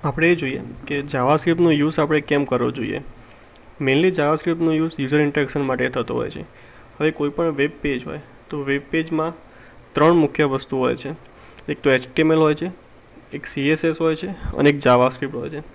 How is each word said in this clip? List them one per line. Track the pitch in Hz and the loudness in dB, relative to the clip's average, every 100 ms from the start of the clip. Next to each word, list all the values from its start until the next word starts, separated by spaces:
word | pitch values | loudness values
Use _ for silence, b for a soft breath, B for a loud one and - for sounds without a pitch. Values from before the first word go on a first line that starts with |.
આપણે | 151 135 165 | -4 0 2
એ | |
જોઈએ | 175 131 139 - - - | 2 0 -6 -10 -16 -8
કે | 143 | -6
JavaScriptનો | 143 139 127 151 175 165 170 | -4 0 2 2 2 2 4
યુઝ | 147 151 160 | 4 2 0
આપણે | 151 156 | 0 0
કેમ | 147 143 | 2 0
કરવો | 139 123 120 | 2 0 0
જોઈએ. | - 110 98 - - B B B B - - | -2 -6 -6 -10 -20 B B B B -20 -4
Mainly | 135 135 185 | 2 4 2
JavaScriptનો | 165 147 156 175 165 165 | 2 0 0 -2 0 0
યુઝ | 160 160 160 | 0 -2 -4
યુઝર | 135 151 | 0 2
ઇન્ટરેક્શન | 147 147 139 147 | 2 0 -2 -2
માટે | 135 127 127 | -2 -2 -2
થતો | 127 117 | -2 -4
હોય | 120 117 | -4 -4
છે. | - - B B B B - | -8 -16 B B B B -2
હવે | 156 | -2
કોઈ | 156 147 | 0 -4
પણ | 143 170 | 0 -2
વેબ | 139 147 - | 0 -4 -2
પેજ | 147 127 123 | -6 -6 -8
હોય | 147 - - - | -12 -14 -20 -12
તો | 151 | -8
વેબ | 139 139 139 | -4 -4 -2
પેજમાં | 160 160 160 160 165 - B B B - | -4 -2 -2 -4 -6 -20 B B B -8
ત્રણ | - 156 | 2 4
મુખ્ય | 170 147 - | 6 4 2
વસ્તુ | 147 135 - 135 | 0 0 -4 -2
હોય | 127 | 0
છે. | 123 135 160 - B B B - | -2 -8 -12 -16 B B B -10
એક | - | -2
તો | 143 | 2
એચ | 131 127 | 2 0
ટી | - | 0
એમ | 160 | 2
એલ | 160 | 4
હોય | 156 | 4
છે, | 151 175 180 - - - - - | 2 -4 -8 -20 -20 -20 -20 -14
એક | - | -14
સી | - - 139 | -10 -4 0
એસ | 156 | 2
એસ | 165 156 | 0 0
હોય | 160 | -2
છે | 156 - | -2 -6
અને | 180 - - 143 | -8 -8 2 2
એક | |
JavaScript | 143 127 123 127 127 135 120 | 4 4 6 4 0 -8 -6
હોય | 123 | -8
છે. | 151 151 | -10 -14